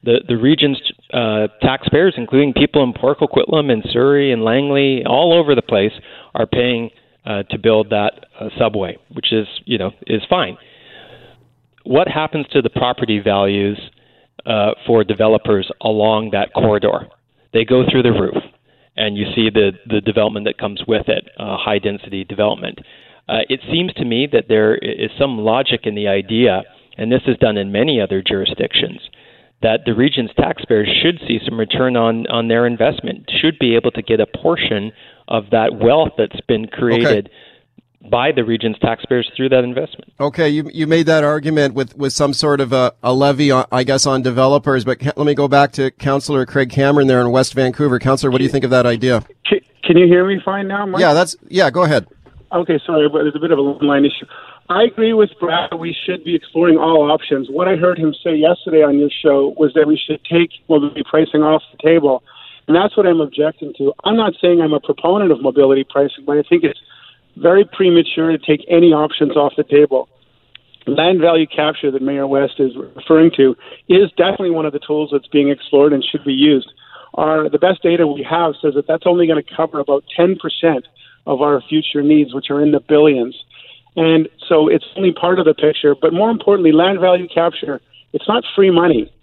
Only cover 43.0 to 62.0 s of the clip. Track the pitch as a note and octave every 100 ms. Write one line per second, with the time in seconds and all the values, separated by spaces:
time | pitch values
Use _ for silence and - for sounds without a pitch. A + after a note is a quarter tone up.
43 | A#2+ C3 C#3 C3+ C#3+ C3 - B2+ C3 C3+
44 | C#3+ C3+ B2+ A#2+ C3 C#3+ C#3+ C3 A#2 B2
45 | C3+ - D3 C#3+ C#3+ C#3+ C#3+ - C3+ _
46 | C#3 C#3 - C#3 B2+ C#3 B2+ - C#3 D3
47 | C3+ B2+ B2 B2+ C3 C3+ B2+ A#2+ D3 B2
48 | C3 C3+ C#3 C3 C3+ C#3 B2+ B2+ A#2+ A#2
49 | B2+ A#2 - - - G#3 _ _ - E3+
50 | F3+ F3+ F#3 G3 - G3 G3 G3+ G#3 F#3
51 | F3 D3+ F3+ - _ F3+ D#3 C#3 E3 C#3+
52 | F2+ _ - - _ F3 F3 D#3 - D#3
53 | D3 D3+ D3+ D3 E3 D3+ C#3 C#3+ D3 C#3+
54 | C#3+ - - - - - - F3+ A#3 -
55 | A3+ A3 G#3 - F3 E3+ - E3 E3 E3
56 | - F3+ D#3+ E3 - E3 F3 D#3 D#3 E3
57 | D3 B2+ - C#3 C3 C#3+ F3+ E3+ F3+ F3
58 | D#3+ C#3+ F3 D#3 D#3 F3 - D#3+ D3 C#3+
59 | D3 - D#3 C#3 C#3+ - D3+ D#3+ D3+ D#3
60 | - D3+ - E3+ E3+ - - D3+ C#3+ D3+
61 | C3 D#3 D#3+ D3+ D3+ D#3 - - D3+ E3